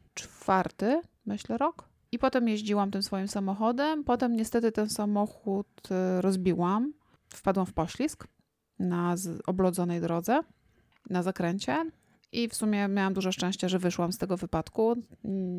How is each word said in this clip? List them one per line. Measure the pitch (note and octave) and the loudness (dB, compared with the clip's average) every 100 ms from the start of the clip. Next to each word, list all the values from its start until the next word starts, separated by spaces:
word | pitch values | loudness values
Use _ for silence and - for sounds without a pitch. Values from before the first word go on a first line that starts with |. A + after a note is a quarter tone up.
| _ | _
czwarty, | - - - - F#3+ - - G#3 D#4 E4+ _ G#3+ | -14 -14 -8 2 2 2 -2 0 0 -2 _ -6
myślę, | G#3 - A#3 | -6 -4 -2
rok. | D4+ - - _ - | -2 -2 -18 _ -8
I | A#3 | 0
potem | C4 C4 A#3 | 2 2 2
jeździłam | G#3+ G#3+ G3+ G3 | 0 0 0 0
tym | G3 | -2
swoim | - G3 G3 | -4 -4 -4
samochodem. | G3+ F#3+ G3 A3 B3 D4+ D4+ | -2 -2 0 0 2 0 0
Potem | C#4 A#3+ B3 A3+ | 0 0 2 0
niestety | A3 A#3 A3+ | 2 2 2
ten | A3 G#3+ | 0 -2
samochód, | - G#3 G#3 G#3+ - G3+ G3 - - - | 0 0 2 0 -4 -4 -4 -4 -14 -4
e, | F#3 F#3 F#3 | -2 2 2
rozbiłam. | F#3+ F#3+ F3+ E3+ F3 G#3 C#4 - _ _ _ | 2 2 2 2 2 2 0 -4 _ _ _
Wpadłam | - - F#3+ F3+ | -4 0 2 0
w | |
poślizg | - D#3+ - D4 - - _ _ _ _ - | -2 -4 -2 -4 -4 -18 _ _ _ _ -4
na | F#3 F3 F3 F3 | -2 0 0 -2
z-, | F#3 E3 - | -4 -6 -4
oblodzonej | F#3 F#3 F3+ F3 E3+ | 2 2 2 0 0
drodze, | E3+ E3+ F3 C4+ - _ _ _ _ _ - | 0 -2 2 0 0 _ _ _ _ _ -4
na | F3+ | 0
zakręcie. | F3 F#3+ E3+ F#3+ - D4+ E4 - _ _ _ | 0 0 -2 -2 -2 -2 -2 -8 _ _ _
I | A3+ A#3 | -4 -4
w | - | -2
sumie | G#3+ G3+ G3+ | 0 2 2
miałam | G3 F#3+ | 2 0
dużo | F#3+ F#3 | 0 0
szczęścia, | - F3+ F#3+ F3+ | 0 -2 0 0
że | F3+ | 2
wyszłam | F3+ F3 F3 | 0 0 -2
z | - | -2
tego | G3 F3+ | -2 -2
wypadku. | - E3 - - A3+ A#3+ - - G#3+ G3 F#3 | -2 -2 -2 0 2 2 -4 -12 -6 -4 -2